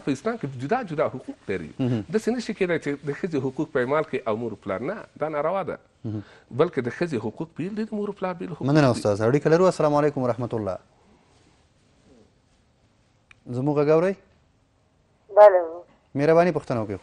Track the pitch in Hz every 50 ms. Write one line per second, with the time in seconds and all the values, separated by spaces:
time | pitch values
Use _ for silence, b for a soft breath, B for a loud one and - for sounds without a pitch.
0 | - 156 135 - - 220 240 226 - 139 135 120 131 143 220 262 247 170 151 156
1 | 139 113 131 127 - - 277 _ _ - 98 90 82 71 - - 131 120 123 107
2 | 98 - 175 220 - 214 247 247 - - 208 - 190 180 165 147 - 143 143 143
3 | - 139 143 - - 180 160 135 127 131 131 - 151 - - 135 123 131 147 156
4 | 147 - - - - 117 107 113 120 110 104 - - 101 95 95 120 165 214 202
5 | - - - - 147 160 156 147 147 160 190 196 175 - - - _ _ _ _
6 | - 110 104 107 104 b b b b b - 123 160 175 - 131 120 120 - -
7 | 175 170 147 107 113 110 - - 165 - _ - 170 196 220 202 220 220 220 208
8 | 202 202 196 - 185 185 175 175 185 180 160 - - 135 147 156 143 127 110 -
9 | - 107 101 104 110 117 131 147 - 156 160 175 185 180 - - 156 151 147 147
10 | 147 147 - 135 127 120 110 123 123 107 123 113 104 95 90 - _ _ _ _
11 | _ _ _ _ _ _ _ _ _ _ _ _ _ _ _ _ _ _ _ _
12 | _ _ 127 113 _ _ _ _ _ _ _ _ _ _ _ _ _ _ _ _
13 | _ _ _ _ _ _ _ _ - 127 120 123 135 151 143 147 143 147 156 165
14 | 180 196 190 - _ _ _ _ _ _ _ _ _ _ _ _ _ _ _ _
15 | _ _ _ _ _ - 196 208 208 208 185 180 170 160 170 175 - _ _ _
16 | _ _ - 135 147 156 160 165 175 180 147 143 - - 131 113 107 104 98 90